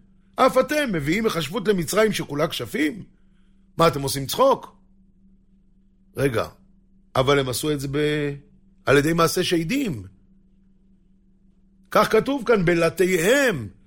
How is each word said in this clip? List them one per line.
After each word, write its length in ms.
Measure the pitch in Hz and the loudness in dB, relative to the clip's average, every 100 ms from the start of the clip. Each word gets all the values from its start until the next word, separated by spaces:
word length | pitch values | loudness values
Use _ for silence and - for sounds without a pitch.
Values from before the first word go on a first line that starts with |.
| _ _ _ - | _ _ _ 0
אף 220 | 254 254 | 2 2
אתם 320 | 262 302 277 | 0 0 -2
מביאים 300 | 175 139 190 | -2 -2 -2
מכשפות 440 | 220 165 139 202 190 | -2 -2 -4 -4 -2
למצרים 460 | 196 165 185 220 | -2 0 2 2
שכולה 340 | 180 160 143 160 | 0 -6 -4 -4
כשפים? 560 | - 120 220 302 226 - _ _ _ _ _ _ - | -4 -6 -2 -2 -4 -14 _ _ _ _ _ _ 2
מה, 100 | 165 | 2
אתם 140 | 143 | 2
עושים 240 | 135 135 135 | -4 -6 -4
צחוק?" 500 | - 262 247 - - _ _ _ _ _ _ _ _ _ _ _ _ _ - | 2 2 2 -2 -20 _ _ _ _ _ _ _ _ _ _ _ _ _ -4
רגע, 300 | 139 110 82 - _ _ _ _ _ - | -2 -2 -6 -8 _ _ _ _ _ -2
אבל 240 | 131 143 | 2 2
הם 100 | 131 | 0
עשו 220 | 120 156 | -4 -4
את 80 | 147 | -4
זה 80 | 139 | -4
ב-, 420 | 139 151 151 147 143 - _ _ _ - | -4 -2 -2 -4 -8 -16 _ _ _ 2
על 120 | 139 | 2
ידי 160 | 143 | 4
מעשה 300 | 170 165 185 | 2 0 0
שדים. 600 | 175 175 165 262 254 120 95 - _ _ _ _ _ _ _ _ _ _ _ _ _ _ _ _ _ | -2 -2 -2 -2 -4 -6 -12 -20 _ _ _ _ _ _ _ _ _ _ _ _ _ _ _ _ _
כך 200 | - 214 | 0 2
כתוב 320 | 220 208 277 220 | 2 0 -2 0
כאן, 200 | 226 170 | 2 2
"בלטיהם". 1040 | 170 165 160 185 185 170 277 269 160 104 - | 2 2 2 0 2 2 2 2 -2 -8 -16